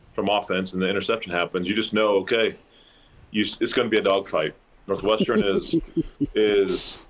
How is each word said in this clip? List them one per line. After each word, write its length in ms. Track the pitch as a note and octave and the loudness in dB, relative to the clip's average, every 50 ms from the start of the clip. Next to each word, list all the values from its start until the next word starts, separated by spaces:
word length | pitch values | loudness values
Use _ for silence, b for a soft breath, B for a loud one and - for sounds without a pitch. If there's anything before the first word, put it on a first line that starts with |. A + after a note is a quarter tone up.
| _ - - | _ -12 -6
from 160 | A2+ G2 G2+ | -4 0 0
offense 420 | G#2 G2+ - - F#2 F#2+ F#2+ F#2 | 0 0 0 -2 -2 -2 -2 -4
and 100 | F#2 F#2 | -4 -2
the 60 | F#2 | -2
interception 460 | F#2 G2+ G2+ G2 A2 A2+ A2+ - F#2 F2+ | 0 0 -2 -2 -2 -2 -2 -4 -4 -2
happens, 340 | F2 E2+ F2 - F2+ F2+ | -2 -2 -2 -2 -4 -2
you 80 | F#2 G#2 | -2 -2
just 160 | A2 G#2+ - | -2 -2 -2
know, 260 | G#2 G#2+ G#2+ G#2 G2+ G2 | 0 2 2 4 2 2
okay, 360 | F2+ - A#2+ A2+ A2 F#2+ D#2+ - - b b b b b b b b b b b b b | 2 2 2 2 2 0 -2 -6 -14 b b b b b b b b b b b b b
you 120 | - G#2+ G2+ | -2 -2 -2
s-, 140 | - - - | -2 -2 -4
it's 140 | A2+ - - | -4 -2 0
gonna 160 | C3 A#2+ A2 | 0 0 2
be 80 | G#2+ | 2
a 40 | G#2+ | 2
dogfight. 540 | F#2 G2 F#2+ G2 F#2+ - - D#2+ D#2 D#2 - - _ _ _ _ _ | 4 4 2 2 0 -2 -2 -2 -2 -2 -4 -10 _ _ _ _ _
Northwestern 560 | - G2 F#2+ F#2+ G#2 G#2+ A2 G#2+ B2 A#2 G#2+ G2+ | -6 -4 -2 0 2 2 2 2 0 0 0 2
is, 320 | G2 - - - - - D#3+ - - - E3 - | 0 0 -2 -2 -2 -2 -2 -2 -4 -4 -4 -4
<laughs> 300 | - - - C#3+ - - | -4 -4 -6 -6 -2 0
is 640 | G#2+ G#2+ G#2 G2+ G2+ G2 F#2 F2+ F2 - - - - - - | 2 2 4 4 4 2 2 0 -4 -6 -8 -12 -14 -18 -8